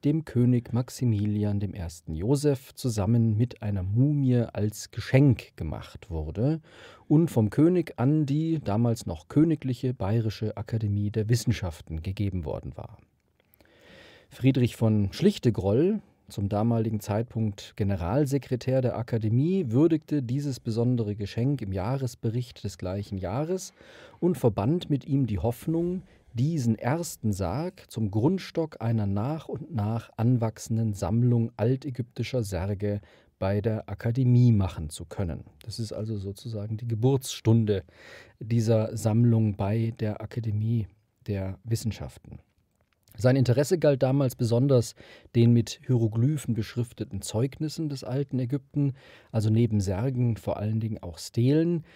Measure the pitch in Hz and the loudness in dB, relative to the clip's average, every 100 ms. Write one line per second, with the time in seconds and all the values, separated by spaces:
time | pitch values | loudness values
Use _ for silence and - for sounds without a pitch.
0 | 143 156 156 123 123 123 120 117 131 - | -2 0 -2 2 4 4 0 -4 -4 -2
1 | 127 104 104 104 104 104 98 90 82 - | 0 0 0 0 0 0 -4 -6 -10 -10
2 | - 78 101 143 147 135 - - 131 107 | -8 -4 0 2 2 0 -4 -8 -4 0
3 | 95 117 113 107 120 - 107 101 92 107 | 2 4 4 2 0 -2 -6 -4 -2 2
4 | 139 147 135 123 113 - 104 - - - | 2 2 2 2 0 -2 -4 -4 -14 -12
5 | - 135 143 117 - - 80 52 - - | 0 6 6 4 0 -10 -8 -8 -12 -18
6 | - 80 76 76 127 160 - - - - | -10 -8 -6 -2 -2 -2 -8 -20 -20 -14
7 | - 151 165 - 107 - 160 180 160 - | 2 4 4 2 2 4 4 4 0 0
8 | 123 156 143 143 160 160 - 101 120 113 | 2 2 2 0 0 -2 -2 0 2 0
9 | - 80 - - 160 156 131 123 131 131 | -4 -8 -2 2 2 2 -2 -4 -4 -4
10 | 95 113 110 - 107 - 107 113 110 101 | 0 0 0 -4 -6 -6 -4 -2 0 0
11 | 104 107 107 120 - 104 92 80 - 80 | -2 -2 0 0 2 -2 -2 -8 -10 -8
12 | 82 95 101 90 76 - - - - - | -6 -4 -4 -4 -6 -8 -10 -12 -16 -18
13 | _ _ _ _ _ _ _ _ - - | _ _ _ _ _ _ _ _ -20 -20
14 | - - _ - 127 135 123 - 113 107 | -20 -20 _ 0 2 4 2 2 2 4
15 | 98 - 185 - 127 98 92 110 175 214 | 2 2 2 2 0 0 2 2 2 0
16 | - _ - - 101 101 117 117 110 107 | -6 _ -14 -4 -2 0 0 0 0 -4
17 | - 104 120 117 110 98 - - 101 98 | -2 -4 -2 -4 -4 -4 -12 -4 -2 -2
18 | 82 123 147 139 - 127 - 131 123 - | 0 0 0 -2 -4 -6 0 0 0 -2
19 | 113 117 107 120 151 190 147 113 160 160 | -2 -2 2 2 2 0 0 4 4 2
20 | - 151 120 135 143 127 - 110 117 123 | -2 -4 -2 -4 -4 -6 -4 0 0 0
21 | 107 104 98 - 127 143 101 95 95 135 | -2 -4 -6 -2 -2 -2 -4 -4 -2 -2
22 | 127 - 117 117 123 - 101 - 92 98 | -4 -4 -4 -4 -6 -8 -10 -8 -6 -6
23 | 101 95 90 113 156 185 - - - - | -6 -6 -4 -4 -4 -6 -8 -18 -20 -20
24 | - - 175 170 127 101 104 175 - 143 | -20 -4 -2 2 2 2 0 0 0 -4
25 | - 139 127 98 113 117 - 165 175 185 | 0 0 0 0 -2 -4 -4 -2 -2 -4
26 | - - _ 113 139 165 117 113 120 160 | -10 -20 _ -2 0 0 0 0 0 -2
27 | 170 - 110 98 92 113 170 - - - | -4 -6 -4 -2 -2 -4 -6 -10 -12 -6
28 | 110 104 127 185 - - 160 - 113 113 | -2 2 2 0 -4 -6 -6 -4 -2 0
29 | 101 98 117 156 - - 170 135 104 113 | 0 0 -2 -4 -8 -12 -8 -4 -2 -4
30 | - - 113 127 113 - - 113 113 98 | -6 -2 2 2 0 -4 -4 -2 -2 -2
31 | 90 113 123 120 113 - 110 135 147 127 | 0 2 4 2 0 0 0 0 -4 -8
32 | 120 - 117 127 104 92 95 101 104 104 | -8 -6 -4 -2 -2 -2 -4 -2 -2 -2
33 | - - _ - 95 104 107 110 - 101 | -6 -20 _ -4 0 0 0 -2 -6 -6
34 | 117 117 127 120 123 107 92 - 78 - | -2 2 4 6 6 6 2 -2 -10 -10
35 | 78 - 92 58 - - - 101 110 - | -12 -6 -4 -6 -10 -20 -14 -8 -8 -6
36 | 107 107 98 98 123 110 104 110 120 110 | -6 -6 -8 -10 -10 -8 -6 -6 -4 0
37 | 123 139 - - - 113 107 101 - - | 2 2 -2 -2 4 4 4 0 -2 -18
38 | - - - - 110 117 110 113 107 113 | -20 -20 -20 -14 -2 0 4 2 2 -2
39 | 107 110 120 113 110 101 98 113 113 110 | 0 4 4 4 2 0 -2 0 -2 -2
40 | 107 104 107 - 113 104 110 117 104 _ | -4 -6 -8 -8 -4 -2 0 0 -2 _
41 | _ _ - 101 95 95 117 113 117 - | _ _ -6 -4 -4 -8 -4 -4 -4 -6
42 | - - - - _ _ _ _ _ _ | -10 -14 -18 -20 _ _ _ _ _ _
43 | _ - 117 135 127 120 147 175 147 139 | _ 0 2 4 4 2 2 2 2 2
44 | 131 139 135 - 120 117 139 127 113 - | 2 2 0 0 0 2 4 4 2 -6
45 | - - - 117 117 120 113 - - 123 | -20 -20 -4 4 6 6 2 -6 -2 2
46 | 113 110 127 151 - 110 107 - 117 - | 2 2 0 0 -2 -4 -4 -4 -6 -6
47 | 107 98 - 107 139 - 156 - 156 135 | -10 -8 -6 -2 -2 -4 -8 -6 -6 -6
48 | - 127 139 127 127 139 - 147 143 131 | -6 -4 -4 -4 -2 -4 -4 -2 -2 -2
49 | - - _ 113 107 110 120 107 95 92 | -12 -20 _ -2 2 4 6 4 2 -2
50 | 127 127 123 110 - - 104 110 110 110 | -2 0 0 0 -4 -4 -2 -2 -2 -6
51 | 101 85 - - 123 147 165 170 - | -10 -14 -8 0 2 4 2 0 -4